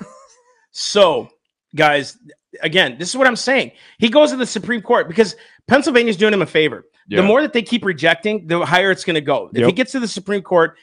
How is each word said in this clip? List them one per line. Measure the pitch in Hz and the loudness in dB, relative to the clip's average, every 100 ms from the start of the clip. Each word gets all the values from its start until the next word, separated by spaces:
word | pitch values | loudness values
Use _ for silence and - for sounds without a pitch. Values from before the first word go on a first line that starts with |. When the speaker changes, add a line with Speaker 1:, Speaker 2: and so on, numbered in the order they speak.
| 508 571 _ _ _ _ _ - | -20 -20 _ _ _ _ _ -12
Speaker 1:
So, | - 208 185 131 - _ _ _ _ - | -4 2 4 2 -6 _ _ _ _ 0
guys, | 151 147 127 - - - _ - | 2 2 -4 -14 -20 -20 _ -8
again, | 160 180 151 117 | -4 0 0 -2
this | 175 | -10
is | 254 | 0
what | 262 | 0
I'm | 233 | 0
saying. | - 262 123 - - _ | -2 -2 -2 -10 -20 _
He | 214 | 2
goes | 269 294 | 4 4
to | 262 | 2
the | 240 | -6
Supreme | 220 196 233 | -6 -6 -8
Court | 185 233 160 | 0 0 0
because | 165 208 - - _ - | 0 0 -2 -20 _ 0
Pennsylvania's | 269 320 247 233 175 | 0 2 2 0 0
doing | 214 | 0
him | 202 | 0
a | 156 | 0
favor. | 156 151 104 - _ _ | 0 0 -4 -14 _ _
Speaker 2:
Yeah. | 101 | 0
Speaker 1:
The | 196 | 2
more | 240 | 2
that | 302 | 2
they | 240 | -4
keep | 208 233 | -2 -4
rejecting, | 196 156 165 - 214 214 165 | -4 0 0 0 -2 -6 -4
the | 170 143 | -4 0
higher | 180 196 | 0 0
it's | 185 | -2
gonna | - 160 | -2 -4
go. | 143 131 90 | -2 -4 -2
If | 120 | 0
he | 120 | 0
Speaker 2:
Yep. | 180 | 2
Speaker 1:
gets | 262 | -4
to | 269 | -4
the | 226 | -6
Supreme | 190 190 202 | -8 -8 -8
Court, | 165 180 160 - | 0 2 2 -2